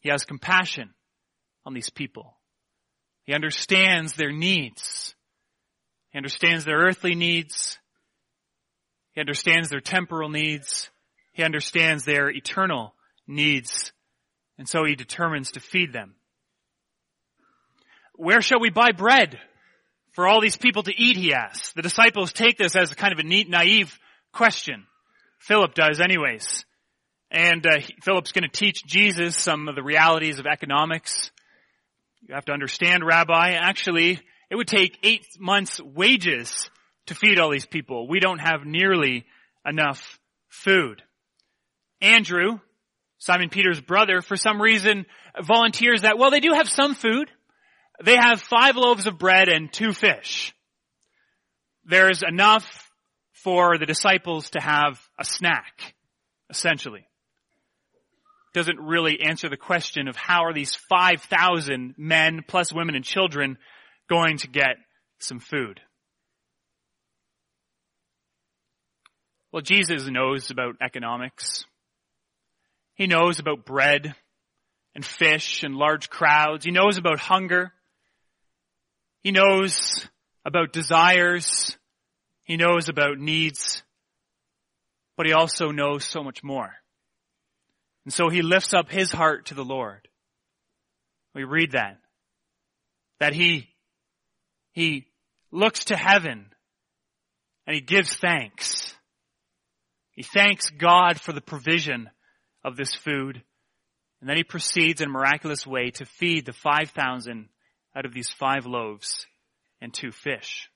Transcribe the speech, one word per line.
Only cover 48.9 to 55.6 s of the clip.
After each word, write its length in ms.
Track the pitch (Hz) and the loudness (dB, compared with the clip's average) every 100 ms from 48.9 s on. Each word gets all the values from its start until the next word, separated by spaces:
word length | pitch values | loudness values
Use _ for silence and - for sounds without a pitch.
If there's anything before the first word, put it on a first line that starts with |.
| 233 202 | 2 0
of 120 | 170 | 0
bread 300 | 185 185 185 | 4 6 6
and 240 | 160 156 | 2 -2
two 200 | - 220 | -4 -4
fish. 600 | 196 214 135 - - - _ _ _ _ _ _ _ _ _ _ _ _ _ | 0 0 0 -4 -8 -8 _ _ _ _ _ _ _ _ _ _ _ _ _
There's 380 | 165 180 190 180 | 2 6 6 4
enough 680 | 175 180 202 220 - - - _ _ _ _ | -2 4 6 6 2 -20 -20 _ _ _ _
for 440 | _ - 180 175 170 | _ -2 4 4 4
the 100 | 151 | 0
disciples 640 | 160 202 190 - 160 - | 0 2 2 0 -8 -6
to 100 | 165 | -6
have 400 | 151 147 147 131 _ - | 0 2 2 -2 _ -12
a 60 | |
snack, 720 | - - 180 143 | -8 -4 -2 -2